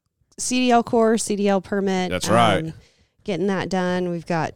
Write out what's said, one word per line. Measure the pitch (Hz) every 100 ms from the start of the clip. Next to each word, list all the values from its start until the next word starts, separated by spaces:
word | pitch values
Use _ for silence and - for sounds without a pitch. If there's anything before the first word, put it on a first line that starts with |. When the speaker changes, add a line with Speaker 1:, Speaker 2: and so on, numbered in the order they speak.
| _ _ _ -
Speaker 1:
C | - 254 254
D |
L | 233
course, | 233 240 220 226
C | -
D | 208 202
L | 196
permit. | 175 202 196 190 180
Speaker 2:
That's | 185 -
right. | 113 117 95 80
Speaker 1:
Um, | - - _ _ _
getting | - 175 196
that | 196 190
done. | 185 180 180 180
We've | 170 160
got | 170 151